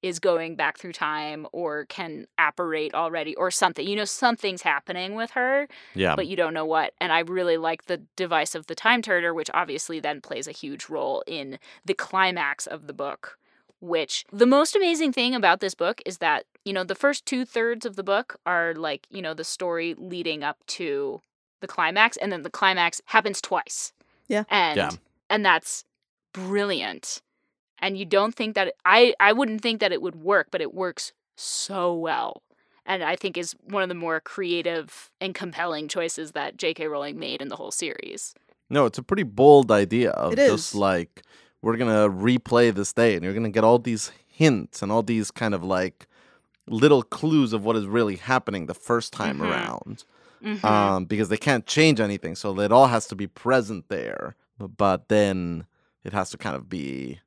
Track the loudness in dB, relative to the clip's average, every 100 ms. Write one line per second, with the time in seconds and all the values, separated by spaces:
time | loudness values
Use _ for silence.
0 | -6 0 2 2 0 -2 -2 -2 -12 -6
1 | -4 -4 -6 -10 -12 -6 -6 -6 -8 -10
2 | -10 -10 -10 2 2 2 -4 -2 -2 -2
3 | -2 -2 -6 -2 -2 2 2 2 -4 -4
4 | -4 0 0 0 -4 -2 -2 -2 -4 -8
5 | -8 -8 -6 -2 0 0 -2 -12 -16 -2
6 | 0 2 -2 -2 -2 -2 0 0 0 _
7 | 0 0 0 -2 0 0 -2 -4 -6 -8
8 | -8 -8 -2 0 0 -6 -12 -4 2 2
9 | 2 0 0 -4 -4 -4 -4 -6 -8 -6
10 | -6 -6 -8 -12 -10 -12 -12 -12 -8 -6
11 | -4 -4 -6 -10 -10 -14 -20 -20 -6 -6
12 | -2 2 2 2 -4 -4 -10 -12 -14 -10
13 | -8 -8 -14 -20 _ _ _ _ -4 -2
14 | -2 -6 -8 2 6 6 4 2 2 2
15 | -2 0 -2 2 4 4 0 -2 -2 -2
16 | -10 -4 -2 -2 -4 _ -6 -6 -4 0
17 | 0 0 -4 -4 -4 -2 -2 -2 -8 -8
18 | -2 -2 -2 -8 -2 0 0 -4 -6 -6
19 | _ -12 -10 -8 -10 -6 -4 -2 -4 -6
20 | -10 -8 -6 -4 -6 -8 -12 -8 -4 -4
21 | -4 -8 _ _ _ _ -12 -2 -2 4
22 | 2 2 -6 -6 -8 0 0 2 0 -2
23 | 2 2 2 -6 -4 -4 -4 -10 -12 _
24 | _ _ _ -4 0 2 2 2 -2 -4
25 | _ _ _ 0 4 2 2 -10 -12 _
26 | _ _ _ -12 -4 -2 0 -2 -4 -8
27 | -12 -12 _ _ _ _ _ _ -6 -6
28 | 0 0 0 -2 -6 -2 -2 -2 4 6
29 | 6 6 4 4 0 -2 -4 0 -2 -2
30 | -6 -6 0 0 0 -6 -6 -6 -8 -8
31 | -14 _ _ _ -10 -8 -6 -2 -2 -2
32 | -2 -2 -4 -8 _ _ _ _ -6 -4
33 | -2 -2 -4 -6 -8 -10 -6 -4 -2 -4
34 | -4 -4 -6 -8 -4 -2 -2 -4 -8 -18
35 | -20 _ -8 -8 -10 -6 -4 -4 -6 -4
36 | -4 -6 -8 -8 -8 -4 -6 -4 -6 -6
37 | -8 -8 -8 -8 -8 -10 -8 -6 -6 -8
38 | -12 -12 -14 -16 _ _ _ 2 2 0
39 | -4 -2 -2 6 12 12 10 4 4 2
40 | 2 0 -2 4 4 4 -2 0 2 2
41 | -2 -12 _ _ _ _ -4 0 2 4
42 | 4 4 2 2 4 4 4 2 -2 2
43 | 2 2 -2 -4 -2 4 6 6 4 -4
44 | -6 -14 _ _ 4 4 -2 -8 -2 0
45 | 2 -2 -2 -4 -2 -2 0 0 0 -6
46 | -20 _ _ _ _ _ -8 2 6 6
47 | 4 -4 2 4 2 0 0 0 0 0
48 | 0 -2 0 0 0 -6 -8 -10 -2 -2
49 | -2 -6 -4 -2 -4 -4 -4 -8 -12 -16
50 | -18 _ _ _ -8 -2 2 4 4 2
51 | -2 -2 0 0 0 0 0 4 4 4
52 | 0 -2 -6 -8 -6 -2 6 8 8 6
53 | -2 -8 -8 -6 2 2 2 -8 -6 -6
54 | -6 -8 -10 -12 _ _ -14 0 2 2
55 | _ 4 4 2 -4 -6 -10 _ _ _
56 | -6 -4 -6 -6 -8 -8 -8 -10 -8 -8
57 | -10 -14